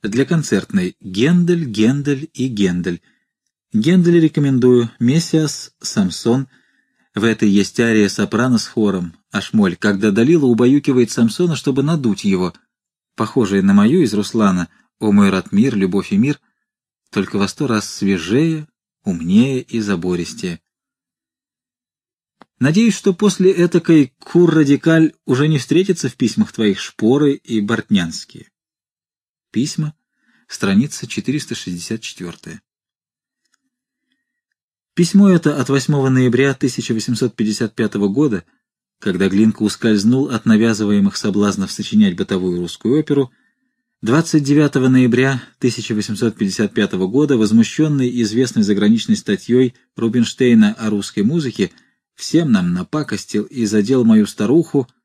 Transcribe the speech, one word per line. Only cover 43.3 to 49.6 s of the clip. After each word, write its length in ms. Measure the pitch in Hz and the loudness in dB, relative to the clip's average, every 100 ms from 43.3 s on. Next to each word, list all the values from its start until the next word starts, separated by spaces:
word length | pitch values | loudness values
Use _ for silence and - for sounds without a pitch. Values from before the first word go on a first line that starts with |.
| _ _ _ _ _ _ _ | _ _ _ _ _ _ _
двадцать 420 | 110 147 170 156 | 0 0 2 0
девятого 460 | 139 147 147 139 127 | 2 2 2 2 2
ноября 540 | 131 123 127 135 131 - _ | 4 4 2 0 -2 -8 _
тысяча 380 | 127 117 - 107 | -4 -4 -6 -6
восемьсот 400 | 101 101 117 - | -6 -4 -4 -2
пятьдесят 400 | 98 92 104 - | -4 -2 -2 -2
пятого 320 | 101 92 92 | -2 -2 -2
года, 300 | 127 151 123 | 0 2 2
возмущенный 840 | 107 113 - - 156 139 123 123 | 2 2 2 0 -2 0 -2 -2
известной 400 | 107 113 123 117 | -2 0 -2 0
заграничной 560 | 104 98 104 113 - 104 | 0 2 2 2 0 -2
статьей 560 | - 98 - 123 | -2 -6 0 0